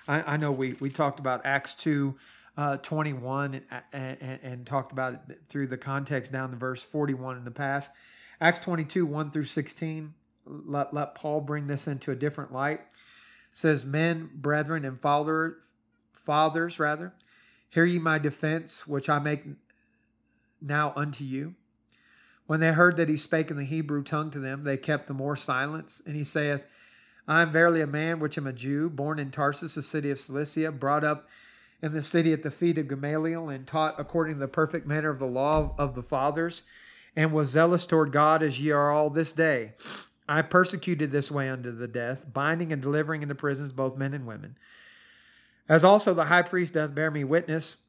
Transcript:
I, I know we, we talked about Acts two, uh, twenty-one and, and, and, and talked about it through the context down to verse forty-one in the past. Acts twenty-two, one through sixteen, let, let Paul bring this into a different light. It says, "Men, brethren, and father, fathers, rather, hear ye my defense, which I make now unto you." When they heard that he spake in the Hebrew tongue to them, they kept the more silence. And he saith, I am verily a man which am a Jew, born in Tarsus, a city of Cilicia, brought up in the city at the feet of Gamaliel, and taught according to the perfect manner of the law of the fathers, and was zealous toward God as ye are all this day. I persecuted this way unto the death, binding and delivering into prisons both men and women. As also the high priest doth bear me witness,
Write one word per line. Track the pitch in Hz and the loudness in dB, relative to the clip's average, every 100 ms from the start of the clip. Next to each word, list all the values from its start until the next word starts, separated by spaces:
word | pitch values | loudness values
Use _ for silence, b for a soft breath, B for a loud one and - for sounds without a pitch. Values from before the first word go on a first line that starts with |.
| B | B
I, | 151 147 | -2 0
I | 151 | 0
know | 147 | 0
we, | 135 131 | 0 -2
we | 123 139 | -4 -4
talked | 147 147 143 | 0 0 0
about | 131 123 | -2 -2
Acts | 135 139 - | 0 -2 -2
two, | - 160 143 139 135 B B B - | -6 0 0 0 -4 B B B -4
uh, | 147 139 | -2 -4
twenty-one | - 156 151 127 127 135 143 | -4 -2 -2 -4 -4 -4 -4
and, | 135 - 123 - | -6 -12 -16 -12
and, | 139 131 135 | -10 -10 -10
and, | 131 131 | -12 -12
and | 131 123 123 | -12 -12 -4
talked | 139 127 | -4 -4
about | 131 131 123 - | -4 -4 -6 -14
it | - - | -20 -10
through | 143 131 | -4 -4
the | 127 | -4
context | 139 139 139 135 127 | -4 -4 -2 -4 -4
down | 135 131 | -6 -6
to | 120 | -6
verse | 131 123 | -6 -6
forty-one | - 151 143 131 127 127 | -6 -2 -2 -2 -6 -10
in | |
the | 120 | -12
past. | 120 139 139 - B B B B B | -6 -4 -4 -6 B B B B B
Acts | 165 170 | 2 2
twenty-two, | - 165 151 185 | 0 -4 -2 0
one | 160 151 147 | 0 -2 -4
through | 151 135 | -4 -4
sixteen, | 156 143 - 160 156 156 - _ _ | -4 -6 -6 -8 -8 -12 -16 _ _
let, | - - - 143 - | -20 -16 -6 -4 -4
let | 147 143 - | -4 -6 -6
Paul | 151 151 | -4 -4
bring | 143 151 143 | -2 -4 -4
this | 139 156 | -4 -4
into | 135 - | -6 -6
a | 120 | -4
different | 147 143 - | -4 -4 -8
light. | 127 143 156 | -4 -4 -4
It | - _ - - - - _ - | -10 _ -20 -20 -20 -20 _ 0
says, | 160 143 | 2 2
"Men, | 131 151 165 165 160 | 0 0 2 0 -6
brethren, | 139 147 151 151 160 | -6 0 0 0 -4
and | 135 123 | -6 -2
father, | 147 147 151 160 165 165 _ _ _ _ _ | 2 2 2 0 -2 -6 _ _ _ _ _
fathers, | _ - 147 156 160 170 170 | _ 0 4 4 2 -2 0
rather, | 147 151 180 - b b b b b | 0 -2 -6 -16 b b b b b
hear | 165 | 4
ye | 175 175 | 4 4
my | 160 156 | 2 2
defense, | 147 - 156 165 165 - - | 0 -2 -2 -2 -6 -14 -6
which | 139 147 | -2 2
I | 147 | 2
make | 147 147 147 143 _ _ _ _ _ _ _ _ _ _ | 2 -2 -6 -16 _ _ _ _ _ _ _ _ _ _
now | 143 147 147 147 | -2 0 0 -2
unto | 147 135 | -4 -6
you." | 135 135 156 185 _ _ _ b b b b b b | -8 -8 -8 -12 _ _ _ b b b b b b
When | 156 | 2
they | 160 | 4
heard | 160 175 165 | 6 6 6
that | 160 | 2
he | 151 | 0
spake | - 160 151 | 0 0 0
in | 147 | -4
the | |
Hebrew | 135 160 147 143 | -4 -4 -2 -4
tongue | 139 151 156 | -2 -4 -4
to | 143 | -6
them, | 131 139 | -8 -6
they | 143 135 | -4 -2
kept | 147 147 - | 0 -2 -2
the | |
more | 135 139 139 | -6 -4 -4
silence. | - 127 143 156 - - - | -2 -2 -2 -6 -10 -16 -8
And | |
he | 151 | -6
saith, | 143 156 147 139 - b b b b b b | -4 0 0 0 -4 b b b b b b
I | 156 | 4
am | 165 | 6
verily | 156 170 165 | 6 6 6
a | 147 | 2
man | 151 160 165 | 0 -2 -2
which | 151 151 | -2 -4
am | 139 | -6
a | |
Jew, | 117 131 143 165 | -6 -4 -2 -2
born | 139 147 151 | -2 -4 -4
in | 139 | -4
Tarsus, | 147 143 143 160 156 | 0 0 0 -6 -8
a | |
city | 139 156 147 | -6 -4 -2
of | 135 | -4
Cilicia, | - 135 147 160 160 | -6 -6 -4 -2 -2
brought | 135 139 147 | -2 0 2
up | 151 151 - b b b b b | 2 0 -6 b b b b b
in | 156 | -4
the | 156 | -2
city | 143 170 165 | 2 4 4
at | 156 | 2
the | 151 | -2
feet | - 170 160 | 0 0 2
of | 139 | -2
Gamaliel, | 135 143 156 160 165 160 | -4 -2 -2 -2 -4 -6
and | 135 127 | -10 -4
taught | 160 156 - | 0 0 -2
according | - 170 160 143 | -4 -2 0 -2
to | |
the | 135 | -2
perfect | - 156 170 143 | 0 0 0 -2
manner | 151 151 | 0 0
of | 135 | -2
the | 131 | -2
law | 127 143 156 143 - | 0 2 4 2 0
of | 139 | -4
the | 123 | -4
fathers, | 120 135 143 156 170 170 - B B B B 156 | -4 0 0 0 -2 -6 -16 B B B B 0
and | 156 | 2
was | 156 139 | 4 2
zealous | 147 170 175 | 6 6 4
toward | - 160 151 | 4 4 4
God | 143 151 156 | 4 6 6
as | 156 131 | 2 0
ye | 151 | 0
are | 147 147 | 2 4
all | 147 151 | 4 2
this | 151 160 | 2 0
day. | 156 160 127 110 - B B B _ - | 2 2 2 -2 -12 B B B _ -2
I | 151 | 0
persecuted | 160 180 180 185 180 156 147 | 4 4 4 0 -2 -2 0
this | 143 135 | 0 -2
way | 143 131 | -2 -2
unto | 127 120 | -4 -8
the | 117 120 | -8 -8
death, | 120 120 135 139 | -6 -4 -6 -8
binding | 135 147 170 165 | -2 0 0 0
and | 147 | -2
delivering | 135 151 156 156 | 0 0 0 -2
into | 143 | -4
prisons | 139 143 139 143 | -4 -2 -2 -4
both | 127 131 131 | -4 -2 -2
men | 135 | -4
and | 143 117 | -4 -8
women. | 104 98 131 b b b b b b b b b b b | -12 -14 -18 b b b b b b b b b b b
As | 160 | 8
also | 185 208 208 | 10 8 6
the | 170 151 | 2 6
high | 175 | 6
priest | 175 185 175 | 6 2 0
doth | 160 151 | 0 -2
bear | 143 156 | 0 -2
me | 151 | -2
witness, | 135 165 170 160 - - | 2 2 2 -2 -4 -10